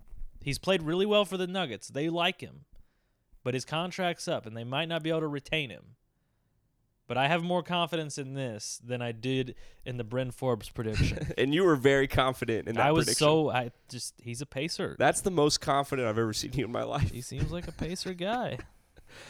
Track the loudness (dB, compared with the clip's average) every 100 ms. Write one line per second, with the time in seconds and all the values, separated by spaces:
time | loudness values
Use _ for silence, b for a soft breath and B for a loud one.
0 | -14 -10 -10 -8 -6 -2 0 0 0 0
1 | 4 4 2 -2 -4 -4 -4 -6 -8 -4
2 | -2 0 0 -2 -10 -16 -20 -20 -20 _
3 | _ _ _ -10 -4 -4 -4 -4 -4 -2
4 | -2 -2 -4 -4 -6 -10 -6 -4 -2 -2
5 | 0 0 0 -4 -2 -2 -2 -8 -18 -20
6 | _ _ _ _ _ _ _ _ _ _
7 | -6 0 2 2 2 -2 0 -2 -2 -4
8 | -6 -8 -8 -6 -6 -6 -10 -10 -6 -4
9 | -4 -4 -2 0 -2 -6 b b b -6
10 | -4 -2 -2 -2 0 0 -2 -6 0 2
11 | 2 2 -2 0 2 6 6 8 6 6
12 | 4 4 2 0 0 -2 0 2 4 4
13 | 4 4 6 6 4 0 -2 -8 -14 -12
14 | -12 -12 -10 -10 -8 -6 -4 -4 -4 2
15 | 4 4 2 6 6 4 2 0 0 0
16 | 0 2 2 0 -2 -2 -2 -2 -2 0
17 | 0 -2 -8 -4 -4 -4 -8 -8 -6 -6
18 | -6 -6 -4 -4 -4 -6 -10 -20 _ -20
19 | -20 B